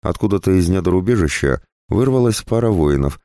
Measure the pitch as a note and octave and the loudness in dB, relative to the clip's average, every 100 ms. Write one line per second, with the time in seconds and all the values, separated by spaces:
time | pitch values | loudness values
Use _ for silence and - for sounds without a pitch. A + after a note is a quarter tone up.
0 | - F2 G#2+ G2 F#2+ F#2 F2 F#2+ E2+ F#2 | -6 -4 -2 -2 2 0 2 0 0 0
1 | F#2 A#2+ D#2+ - C#2 B1+ _ _ _ G2+ | 0 0 0 -2 -2 -2 _ _ _ 0
2 | C3 C3 A#2+ G#2+ - A2+ A#2 G2 D2+ C#2 | 0 2 0 0 -2 -2 0 2 2 2
3 | C#2 - | -2 -4